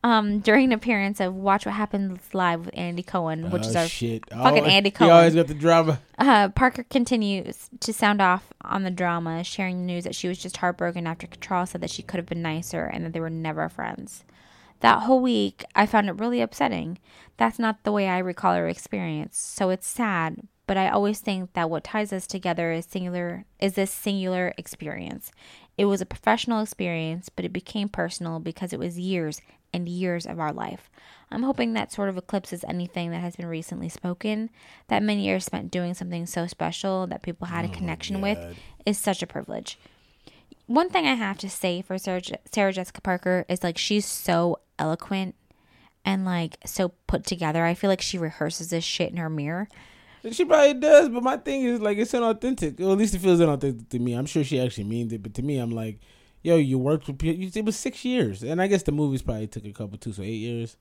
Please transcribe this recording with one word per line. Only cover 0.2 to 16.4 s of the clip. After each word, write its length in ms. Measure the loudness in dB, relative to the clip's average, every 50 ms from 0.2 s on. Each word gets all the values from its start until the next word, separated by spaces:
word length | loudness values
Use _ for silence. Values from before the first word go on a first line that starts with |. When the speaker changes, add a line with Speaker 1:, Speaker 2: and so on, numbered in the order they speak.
| 4 2 0 2
Speaker 1:
during 240 | 6 6 8 8 8
an 60 | 6
appearance 480 | 4 2 2 0 2 2 2 -2 0 0
of 140 | -2 -2 -2
Watch 300 | -2 2 2 2 2 2
What 100 | -4 -2
Happens 440 | -2 -2 -2 -2 -2 -2 -4 -6 -8 -12 -4 -2
Live 320 | 2 2 2 2 0 -4
with 100 | -8 -8
Andy 260 | -6 -6 -6 -6 -6
Cohen, 480 | -8 -4 -2 -2 -2 -2 -2 -4 -2 -2
which 120 | -2 -2 0
Speaker 2:
Oh, 40 | 0
Speaker 1:
is 80 | 2
our 120 | 2 2 0
Speaker 2:
shit. 400 | -2 -4 -2 -2 -4 -4 -8 -10
Speaker 1:
fucking 180 | -6 2 4
Speaker 2:
Always, 160 | 6 6 6 6 6
Speaker 1:
Andy 220 | 6 6 4 2 4 6
Speaker 2:
he 60 | 8 10
always 240 | 12 12 12 10
Speaker 1:
Cohen. 40 | 8
Speaker 2:
got 100 | 4 2
the 120 | 2 0 2
drama. 420 | 4 6 6 8 6 4 0 -2 -4 _ 0 4
Speaker 1:
Uh, 320 | 6 8 8 8 6 4
Parker 320 | 4 4 2 2 2 0
continues 880 | -12 _ 0 0 2 4 2 2 2 0 0 -2 -4 -8 -12 -14 -16 -20 -12 -8
to 140 | -6 -6 -2
sound 260 | 2 4 4 4 6
off 320 | 4 4 4 2 -2 -12 -20 _
on 220 | -6 -2 -2 0
the 80 | 0 -2
drama, 520 | -2 0 0 0 0 0 -2 -2 -4 -4
sharing 360 | -4 -6 -4 -4 -4 -2 -2 -4
the 60 | -4
news 180 | -2 -4 -4 -4
that 100 | -6 -6
she 140 | -4 -4 -4
was 80 | -4
just 220 | -4 -8 -10 -6 -2
heartbroken 480 | -2 -2 0 0 -2 -2 -2 -2 -4
after 200 | -4 -6 -6 -10
Cattrall 400 | -18 -16 -16 -6 -2 -2 -2 -2
said 140 | -2 -4 -8
that 80 | -8 -6
she 120 | -8 -10
could 160 | -10 -6 -6 -6
have 80 | -4
been 160 | -4 -6 -4
nicer 420 | -2 -2 -4 -4 -6 -6 -4 -4 -4
and 220 | -4 -4 -6 -6
that 80 | -6 -4
they 60 | -4
were 100 | -4 -4
never 360 | -4 -4 -4 -4 -2 -2 -4 -4
friends. 540 | -4 -6 -8 -8 -8 -10 -12 -16 -16 -20 _ _ _ _ -20 -20 -20 -20 -20 -20 _ _
"That 240 | 6 6 6 6 4
whole 160 | 4 4 4
week, 440 | 4 2 2 2 0 -2 -4 -10 -20 -2 2
I 120 | 2 2
found 240 | 4 4 2 2 2
it 80 | -4 -4
really 220 | -4 -2 0 0